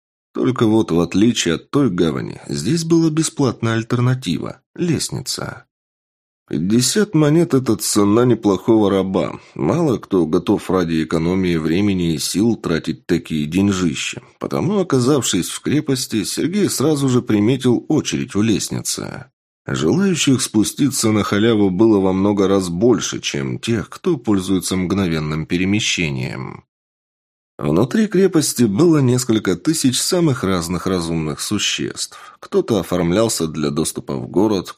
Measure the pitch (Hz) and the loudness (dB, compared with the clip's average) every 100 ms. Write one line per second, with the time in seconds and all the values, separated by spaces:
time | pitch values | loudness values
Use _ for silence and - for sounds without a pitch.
0 | _ _ _ - 131 123 113 110 92 82 | _ _ _ -4 -2 2 2 2 2 0
1 | 85 - 117 117 87 78 - 143 135 87 | 0 2 2 2 -2 -2 -2 -2 0 0
2 | 82 65 53 50 - 71 82 170 165 165 | 0 -2 -8 -12 -8 -6 -2 -4 0 2
3 | 165 156 156 - 135 - 113 113 113 123 | 2 0 -4 0 0 0 -2 -2 -2 0
4 | 123 127 90 76 - - _ - 175 120 | 0 0 -2 -6 -6 -12 _ -6 -2 -2
5 | - 64 - - - - _ _ _ _ | -4 -8 -8 -8 -8 -12 _ _ _ _
6 | _ _ _ _ - 71 90 117 127 214 | _ _ _ _ -8 -4 0 0 2 0
7 | 208 156 147 160 170 139 131 107 - 107 | 2 2 4 4 4 2 2 -2 0 2
8 | 101 110 123 113 104 92 - 110 101 98 | 4 4 4 4 2 2 4 4 4 2
9 | 95 92 64 - - - 73 143 160 104 | 0 0 -2 -6 -16 -4 0 0 0 -2
10 | - 95 78 87 85 98 - 92 82 80 | 0 0 2 0 2 -2 2 0 0 -2
11 | 76 82 82 95 90 85 78 87 104 95 | 0 -2 0 0 0 0 0 0 0 0
12 | 85 73 - 85 117 104 - 80 82 - | 0 -2 -2 0 0 0 -2 -4 -2 -8
13 | - 85 - 78 76 87 101 95 87 65 | -2 -2 -2 -6 -2 0 2 2 -2 -2
14 | - - - - - 69 123 208 180 135 | -8 -10 -16 -12 -6 -4 -2 -2 0 0
15 | 120 127 - 92 82 - 78 139 151 131 | 2 0 0 -2 -4 -6 -4 -2 -2 -4
16 | - 110 92 - 175 202 165 - 151 147 | -2 -4 -4 -2 -2 0 0 0 0 0
17 | 139 123 - 107 104 135 131 117 - 151 | 2 0 2 2 2 2 2 0 2 -2
18 | - 71 67 98 113 85 - 62 - - | 0 -4 -4 -2 0 0 -2 -6 -6 -8
19 | 50 - - _ _ _ - 65 78 143 | -8 -12 -16 _ _ _ -8 -2 0 2
20 | 196 160 - 123 - 110 - - 143 - | 2 0 2 2 2 0 0 0 -2 0
21 | 110 107 95 101 113 110 98 90 113 101 | 0 0 0 2 2 4 2 4 4 6
22 | 95 95 98 101 95 98 90 85 120 117 | 4 2 2 2 2 2 0 0 4 4
23 | - - - 71 67 60 - 113 80 - | 0 -8 -6 -6 -6 -6 -4 -4 -4 -8
24 | - 165 - 98 92 95 - 92 87 95 | -4 -4 0 0 2 -2 0 -4 -2 0
25 | 92 80 76 78 78 90 95 104 - - | 0 -2 -2 -6 -2 -2 0 0 -2 -2
26 | 80 65 65 50 50 50 _ _ _ _ | -2 -4 -6 -8 -12 -14 _ _ _ _
27 | _ _ _ _ _ - 73 80 127 220 | _ _ _ _ _ -8 -2 0 0 0
28 | 214 175 190 170 - - 120 98 175 156 | 0 2 2 2 -2 0 0 4 4 4
29 | 127 123 123 110 101 87 - 160 135 123 | 4 2 0 -2 0 -2 -2 0 0 0
30 | - 180 165 123 95 92 82 87 92 92 | -2 0 2 0 0 -2 -2 -4 -2 -2
31 | 82 82 78 71 - 104 - - 67 - | -2 -4 -4 -6 -4 -4 -2 -4 -6 -8
32 | - - - - - 196 - 104 87 90 | -12 -12 -20 -20 -4 -2 0 0 0 -2
33 | 85 95 113 - 82 78 73 73 76 - | 0 2 2 0 -4 -2 -4 -2 -4 -6
34 | - 67 60 87 107 101 - | -8 -8 -4 0 2 0 -4